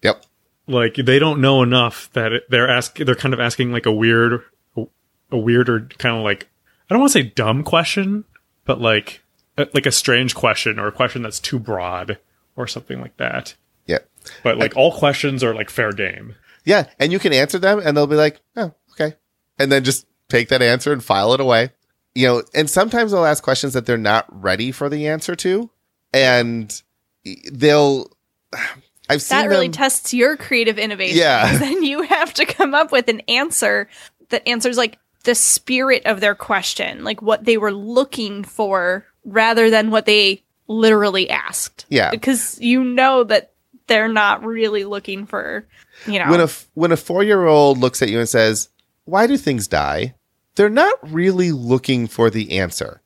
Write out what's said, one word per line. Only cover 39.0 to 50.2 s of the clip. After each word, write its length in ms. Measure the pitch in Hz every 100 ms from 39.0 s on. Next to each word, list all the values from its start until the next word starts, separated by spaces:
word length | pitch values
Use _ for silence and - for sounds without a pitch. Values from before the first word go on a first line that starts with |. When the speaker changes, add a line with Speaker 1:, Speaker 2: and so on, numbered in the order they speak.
| _ _
Speaker 3:
rather 460 | - 202 220 226 226
than 200 | 220 220
what 160 | 220 214
they 360 | 214 196 190 _ _ -
literally 600 | 220 220 214 208 190 185
asked. 540 | - - - - - -
Speaker 1:
Yeah. 220 | 139 90
Speaker 3:
Because 480 | - - 262 - -
you 220 | 240 254
know 400 | 254 247 262 262
that 280 | 226 214 - _ _ _ -
they're 200 | 226 220
not 360 | 214 208 202
really 400 | 220 226 220 208
looking 420 | 196 202 202 196 202
for, 400 | 202 - - - _ _ - -
you 120 | 202
know. 100 | 165
Speaker 1:
When 100 | 170
a 40 |
f-, 240 | 160 - -
when 160 | - 170
a 40 | 160
four-year-old 800 | - 175 208 202 175 151 143 135
looks 240 | 127 -
at 60 | 120
you 100 | 113
and 100 | 113
says, 400 | 120 110 107 - _ _ _
"Why 220 | - 185 233
do 100 | 277
things 320 | - 127 101
die?" 460 | 76 71 76 131 -